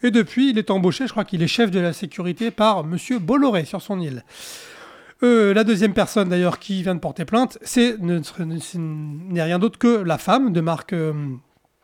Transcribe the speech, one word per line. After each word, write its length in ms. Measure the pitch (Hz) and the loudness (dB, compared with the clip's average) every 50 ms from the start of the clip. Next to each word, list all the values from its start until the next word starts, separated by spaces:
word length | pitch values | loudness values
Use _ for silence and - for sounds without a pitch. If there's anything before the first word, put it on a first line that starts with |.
Et 80 | - 247 | 0 2
depuis, 400 | 208 233 202 - - 247 269 277 | 4 2 2 2 2 2 2 2
il 80 | 233 | 2
est 140 | 220 202 - | 2 0 2
embauché, 340 | 196 190 175 185 - - 269 | 2 2 2 2 2 0 -4
je 60 | 226 | -4
crois 140 | - 226 190 | -4 -4 -4
qu'il 180 | - 196 165 170 | -2 -2 -2 0
est 40 | |
chef 220 | 160 - - 233 202 | 0 2 2 2 2
de 100 | 180 190 | 2 0
la 140 | 175 170 156 | 0 0 -2
sécurité 560 | - 202 147 - - 175 175 170 - 226 233 | -4 -8 -10 -8 -6 -6 -6 -4 -4 -4 -4
par 340 | - - 214 220 214 185 151 | 0 2 2 2 2 2 -2
monsieur 360 | 156 175 170 - - 254 233 | -4 -6 -6 -4 -4 -4 -2
Bolloré 460 | 170 156 254 285 285 269 208 180 151 | 0 2 2 4 4 4 2 0 -2
sur 160 | - - 180 | -4 -8 -10
son 180 | - - 202 185 | -6 -6 -6 -4
île. 240 | 170 147 131 117 - _ - - - - - - - - - - - - - - - - - - 254 | -4 -6 -8 -10 -14 _ -20 -20 -18 -18 -18 -18 -20 -20 -20 -20 -20 -20 -20 -20 -20 -16 -4 2 4
Euh, 300 | 240 240 226 208 202 196 | 6 6 6 6 6 4
la 100 | 214 220 | 4 4
deuxième 300 | 208 226 175 214 208 190 | 4 4 2 2 2 2
personne 360 | 226 190 - - 214 196 175 | 0 0 0 0 0 0 2
d'ailleurs 300 | 180 180 180 175 185 - | 2 2 2 0 0 -4
qui 240 | - - 196 190 170 | -6 -6 -4 -4 -2
vient 120 | 190 180 | -2 -4
de 40 | 160 | -4
porter 260 | - 156 - - 165 | -6 -8 -8 -8 -6
plainte, 320 | - 220 233 254 - - - | 0 2 0 0 0 -4 -10
c'est, 380 | - - - 254 233 247 226 220 | -8 -2 2 2 4 2 2 -2
ne, 220 | 175 170 175 170 | -2 -2 -2 -2
ce 560 | 147 - - - 170 160 160 165 - - - | -4 -6 -8 -8 -8 -6 -6 -8 -10 -8 -8
n'est 680 | 175 165 160 156 151 151 151 147 151 175 190 180 170 160 | -8 -6 -6 -6 -8 -10 -10 -10 -12 -10 -6 -4 -2 0
rien 160 | 165 175 180 | 0 0 2
d'autre 200 | 196 233 - - | 0 0 0 2
que 80 | - | 2
la 300 | 233 240 214 190 170 156 | 2 2 2 0 -2 -4
femme 360 | - - - 202 269 269 240 170 | -2 0 2 2 2 2 2 2
de 80 | 170 | 0
Marc, 320 | 160 170 165 151 - - 185 | 0 0 -2 -4 -4 -6 -4
euh, 200 | 170 160 156 151 147 147 139 131 123 _ _ _ _ _ _ _ _ | -2 -2 -2 -4 -4 -6 -8 -8 -10 _ _ _ _ _ _ _ _